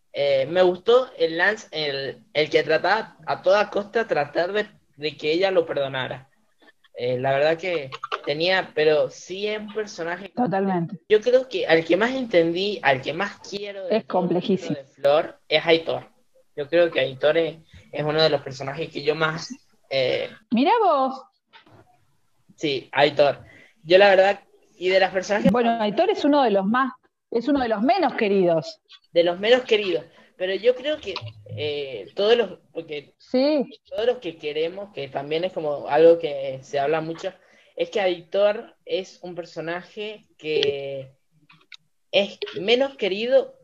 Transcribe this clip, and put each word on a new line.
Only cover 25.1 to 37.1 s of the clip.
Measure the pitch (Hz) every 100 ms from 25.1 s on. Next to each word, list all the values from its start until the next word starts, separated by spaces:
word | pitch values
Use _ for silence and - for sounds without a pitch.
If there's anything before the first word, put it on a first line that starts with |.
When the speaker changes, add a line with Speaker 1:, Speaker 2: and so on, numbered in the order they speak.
Speaker 1:
personajes | 185 185 208 185
Speaker 2:
Bueno, | 240 233
Speaker 1:
fam- | 233
Speaker 2:
Aitor | 214 196 392
es | 392 302
uno | 285
de | 247
los | 196 190
más, | 247 262 - _ _ -
es | 233 240
uno | 285
de | 240
los | 208
menos | 254 381 294
queridos. | - 208 196 175 160 - - _ - _
Speaker 1:
De | 170
los | 170 175
menos | 208 254
queridos. | 247 214 202 165 - _ _ -
Pero | 185
yo | 190 226
creo | 254 277 302
que, | 202 170 - - - 107
eh, | 147 147 139 117 92
todos | - 208 233
los, | 196 165 _
porque | 165 151 147 143 _
Speaker 2:
Sí. | - 254 277 302 - - -
Speaker 1:
todos | 190 240
los | 247
que | 170 -
queremos, | 151 151 165 196 202
que | - 135
también | 139 143 160
es | 185
como | 185 151 143 107
algo | 147 165 170
que | 160 139 135 131
se | - 139
habla | 139 160
mucho, | 160